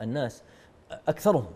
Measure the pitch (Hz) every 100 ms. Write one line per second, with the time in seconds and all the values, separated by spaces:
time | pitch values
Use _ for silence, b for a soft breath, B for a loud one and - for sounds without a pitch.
0 | 113 135 123 - B B B - - -
1 | - 156 208 175 95